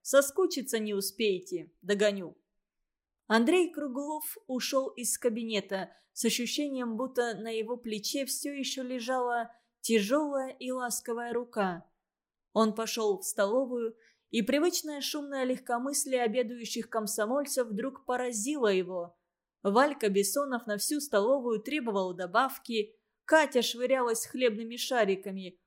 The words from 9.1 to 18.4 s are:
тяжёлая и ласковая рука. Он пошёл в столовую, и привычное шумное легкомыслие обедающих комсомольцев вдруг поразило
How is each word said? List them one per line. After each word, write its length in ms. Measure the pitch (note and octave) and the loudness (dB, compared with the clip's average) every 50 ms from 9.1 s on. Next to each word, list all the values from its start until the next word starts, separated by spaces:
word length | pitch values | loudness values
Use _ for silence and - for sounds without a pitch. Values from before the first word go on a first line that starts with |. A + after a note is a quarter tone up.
| C4 B3+ B3 B3 A#3+ A#3+ A3+ A#3 - _ _ _ _ _ | -2 0 0 0 0 -2 -4 -6 -10 _ _ _ _ _
тяжёлая 720 | - - A3+ A3 G3+ G3+ C4 D4+ D#4 D4 C#4 C4+ C4 C4 | -2 2 2 4 4 4 2 2 2 0 -2 -2 -4 -4
и 200 | B3+ - B3+ B3+ | -8 -8 -6 -6
ласковая 640 | B3+ B3+ B3 A#3+ - - - - A#3 A#3 A#3+ A#3+ A#3 | -4 -4 -4 -4 -4 -6 -4 -6 -6 -4 -4 -2 -2
рука. 540 | A#3+ A#3+ A#3+ - A3 G3 F#3 F3 E3 - _ _ _ _ _ _ _ _ _ _ _ _ _ _ | -4 -4 -4 -2 -2 -2 -2 -2 -6 -10 _ _ _ _ _ _ _ _ _ _ _ _ _ _
Он 220 | G#3+ A3 A3 G#3+ | 2 2 2 2
пошёл 440 | A3 A3+ G#3+ - A#3+ A3 G#3 G3 G3 | -2 -4 -4 -2 -2 0 0 0 0
в 60 | - | -2
столовую, 720 | - - - G3+ G3+ A3 B3+ C4+ A#3+ B3 A#3+ A#3 A3+ A3+ - _ _ _ _ _ _ | -6 0 0 0 2 2 0 0 0 -2 -4 -4 -4 -6 -8 _ _ _ _ _ _
и 120 | - A#3 G#3 | -2 0 2
привычное 580 | B3 C4+ D4 D#4 F4+ F4 - - D4+ D4 C#4+ | 2 2 4 4 2 2 0 -4 -4 -6 -6
шумное 440 | C4 - - D4+ C#4+ C#4+ C#4 C4+ B3+ | -6 -4 -4 -6 -6 -6 -4 -2 0
легкомыслие 800 | B3+ B3+ B3+ - - A#3+ A#3+ B3 C#4 C#4+ C#4+ - C#4 C4 B3 A#3+ | 0 -2 -2 -2 -4 -4 -2 -2 -2 -2 -2 -2 0 0 2 2
обедающих 680 | A3+ G#3+ B3+ B3 G#3+ B3 A#3+ A#3 G3+ - A#3+ A3 - | 2 2 0 0 -2 -4 -8 -8 -8 -6 -6 -6 -4
комсомольцев 800 | - A#3+ G#3+ G3+ - - G#3+ G#3+ B3+ C#4+ C#4+ C#4+ - C4+ B3 A3+ | -4 -4 -4 -2 -2 -2 0 0 0 -2 -2 -2 -2 -2 -2 -2
вдруг 360 | G#3+ G3 A3+ C4+ C4+ - - | -2 -4 -4 -4 -6 -8 -6
поразило 640 | - B3 B3 B3+ B3 A#3+ G#3+ | -4 -2 -2 -2 -2 -2 -2